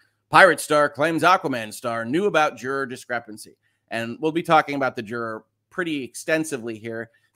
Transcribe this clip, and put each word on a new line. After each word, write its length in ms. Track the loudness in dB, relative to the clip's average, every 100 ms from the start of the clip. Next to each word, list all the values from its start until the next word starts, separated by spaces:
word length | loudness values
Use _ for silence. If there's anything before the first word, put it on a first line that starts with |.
| _ _ _
Pirate 300 | 6 6 6
star 300 | 2 2 2
claims 340 | 0 0 2
Aquaman 500 | 4 4 0 -6 -6
star 300 | -8 -6 -6
knew 220 | -2 -2 2
about 320 | 2 0 -2
juror 280 | -6 -4 -6
discrepancy. 680 | -10 -6 -8 -8 -18 -20 _ _ _ _
And 280 | -6 -6 -4
we'll 140 | -2
be 100 | -2
talking 320 | 4 4 4 0
about 220 | -2 -2
the 40 |
juror 440 | -8 -8 -8 -10 -16 _ _
pretty 340 | -6 -4 -4
extensively 760 | -6 -10 -2 -2 0 -6 -8 -10
here 320 | -10 -10 -12 _ _